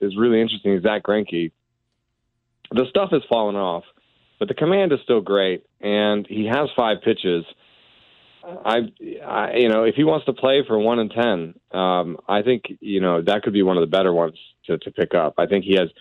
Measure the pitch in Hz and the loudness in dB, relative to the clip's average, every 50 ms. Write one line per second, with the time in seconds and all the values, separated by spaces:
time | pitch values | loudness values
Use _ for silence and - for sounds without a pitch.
0 | 104 101 95 104 117 120 113 110 113 113 113 101 - 101 98 92 82 110 107 107 | -6 -4 0 2 2 4 4 4 2 0 -2 -4 0 0 0 2 2 0 -2 -2
1 | - - 104 107 101 - 87 85 82 80 - _ _ _ _ _ _ _ _ _ | -2 0 0 0 0 -2 -4 -4 -4 -6 -8 _ _ _ _ _ _ _ _ _
2 | _ _ _ _ _ _ _ _ _ _ _ _ - - - 120 127 - - 202 | _ _ _ _ _ _ _ _ _ _ _ _ -12 -4 -2 -2 0 0 0 0
3 | 196 180 175 135 - - 120 113 107 104 101 101 95 90 85 85 - _ _ _ | 0 0 0 -2 0 0 0 0 0 0 -2 -2 -2 -2 -4 -6 -8 _ _ _
4 | _ _ _ _ _ _ _ - - 104 131 - 156 165 190 196 196 170 143 120 | _ _ _ _ _ _ _ -8 -6 -6 -4 -2 0 0 2 2 2 2 0 0
5 | - - 123 110 92 98 98 101 95 92 90 85 - _ _ _ - 104 101 104 | 0 0 0 0 2 2 0 2 2 0 -2 -4 -8 _ _ _ -4 -2 0 0
6 | 104 104 104 104 101 - 104 110 107 110 120 143 151 131 - - 120 110 104 - | 2 2 0 -2 -4 -6 -6 -4 -4 -2 -2 -2 -2 -2 0 0 0 0 0 0
7 | - 113 107 - - 92 87 82 82 - - _ _ _ _ _ _ _ _ _ | 0 0 0 0 0 -2 -2 -2 -4 -8 -16 _ _ _ _ _ _ _ _ _
8 | _ _ _ _ _ _ _ _ - 175 175 - - 104 113 120 117 104 - - | _ _ _ _ _ _ _ _ -18 -16 -14 -6 -4 -2 0 0 -2 -4 -8 -14
9 | - - - - - - - 107 107 - - 120 123 113 110 110 113 110 104 - | -16 -14 -14 -12 -10 -6 -4 -4 -4 -2 0 2 2 4 4 2 2 2 2 2
10 | 156 156 160 151 - - 123 - - 131 135 143 131 - 113 107 104 113 120 117 | 2 2 2 0 0 -4 -4 0 2 2 2 2 2 2 0 2 2 2 2 0
11 | 110 101 - 113 120 117 98 85 82 82 - _ _ _ - 92 92 92 90 90 | -2 -2 -2 0 0 0 0 -2 -4 -8 -12 _ _ _ -4 -2 0 2 2 0
12 | 85 85 82 - - - 98 104 104 123 127 107 - - 95 - - 104 98 95 | -2 -4 -6 -8 -4 -2 -2 0 2 0 0 0 -2 -10 -14 -12 -6 -4 -2 0
13 | 95 90 87 82 82 98 101 104 - 120 98 101 95 92 92 87 82 80 92 95 | 0 0 0 0 0 0 -2 -2 -2 0 2 2 2 4 2 2 0 2 2 2
14 | 95 92 85 85 85 80 80 - - - _ _ _ - 85 80 - - - - | 2 2 2 2 0 -2 -4 -10 -20 -20 _ _ _ -6 -6 -6 -6 -8 -4 -4
15 | - - - 101 80 - - - 87 90 101 98 92 98 95 95 87 82 - _ | -2 0 0 0 0 0 0 -2 0 0 0 0 0 2 2 2 0 -2 -6 _